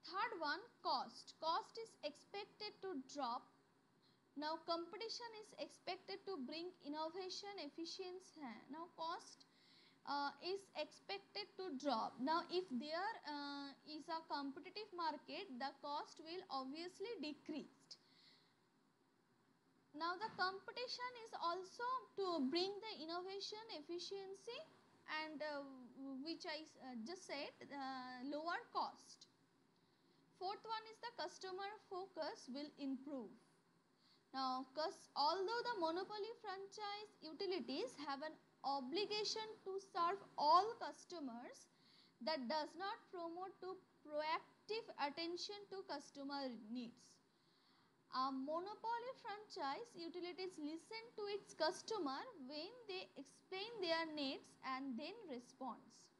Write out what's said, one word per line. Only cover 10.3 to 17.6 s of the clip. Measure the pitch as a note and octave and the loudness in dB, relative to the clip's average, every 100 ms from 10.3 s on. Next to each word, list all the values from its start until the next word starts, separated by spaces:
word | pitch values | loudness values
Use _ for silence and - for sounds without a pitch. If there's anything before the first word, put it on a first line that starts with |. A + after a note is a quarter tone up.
| - | 0
is | E4+ G4 - - | 0 0 -2 -2
expected | D4+ - - G4 - G4+ G#4 - | -2 -4 -4 -4 -2 -6 -6 -4
to | F#4 C4 | -2 2
drop. | C#4+ A3+ G#3 - | 4 4 4 2
Now, | C4 E4 E4+ | 4 4 6
if | F4 F#4 | 2 2
there, | B3 D4 D#4+ G4 A4+ - | 0 2 2 2 0 -2
uh, | D4 C#4+ C#4+ C#4 C4+ - | -2 -2 -4 -6 -8 -8
is | D4+ - | -8 -2
a | D#4+ D#4+ | -4 0
competitive | D4+ C#4 C4+ F#4 G4 G#4+ F4 | 0 0 -4 -6 -6 -6 0
market, | E4 D4+ - C#4+ G4+ B3 | 2 0 -4 -6 -4 -2
the | C4+ - D4 | -4 -2 -2
cost | D4 G#4+ - D#4+ | -2 -2 -8 -6
will | F4 - | -6 -2
obviously | C4+ C4 D4+ F4 F#4 G4 A4 | -2 0 -2 -4 -4 -4 -2
decrease. | D4 D4 - D4+ | -2 -4 -4 -4